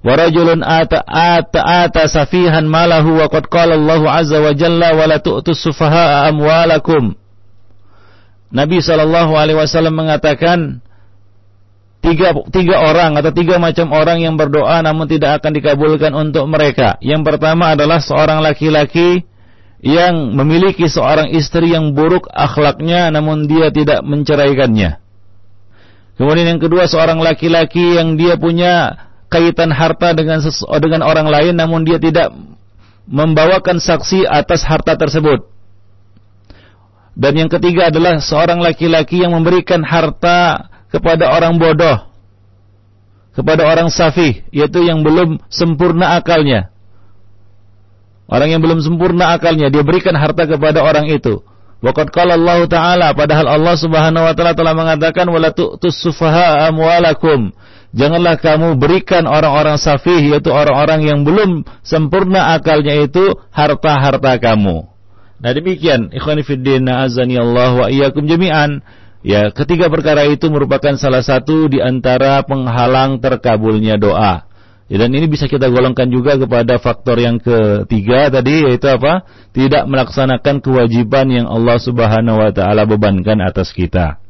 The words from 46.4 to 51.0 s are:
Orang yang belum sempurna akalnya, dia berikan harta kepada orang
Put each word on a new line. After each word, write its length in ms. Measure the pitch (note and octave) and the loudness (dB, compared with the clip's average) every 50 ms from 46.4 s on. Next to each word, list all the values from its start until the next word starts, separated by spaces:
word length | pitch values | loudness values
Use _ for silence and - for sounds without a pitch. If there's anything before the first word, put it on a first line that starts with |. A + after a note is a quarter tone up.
| D3+ C#3+ B2+ G#2 F#2 - _ - - - - - - - - - - - - - - - - - - - - - - _ _ _ _ _ _ _ _ | 2 2 0 0 -2 -6 _ -20 -20 -20 -20 -20 -20 -20 -20 -20 -20 -20 -20 -20 -20 -20 -20 -20 -20 -20 -20 -20 -20 _ _ _ _ _ _ _ _
Orang 240 | - - B2 C#3+ D#3 | -4 -2 0 0 0
yang 120 | E3 E3 | 0 0
belum 200 | D#3+ E3 E3 E3 | 2 2 0 0
sempurna 480 | D3 D#3 F3 E3 F3 F#3 F3 F3 F3+ D#3+ | 0 -2 -2 0 0 0 0 2 2 2
akalnya, 400 | E3+ E3 E3 E3+ E3 D#3 D3 C3+ | 0 0 0 0 0 2 0 2
dia 160 | C#3 D3+ C#3+ | 2 2 2
berikan 320 | C#3+ E3 F#3 - F#3 E3+ C#3+ | 2 0 0 0 0 0 0
harta 280 | D3 D3 D3 E3 E3+ | 0 0 0 -2 -2
kepada 360 | D3+ D#3 C#3+ D3+ D#3 D3+ D#3 | -2 0 0 0 0 2 2
orang 240 | C#3 D#3 D3+ D3+ | 2 2 2 0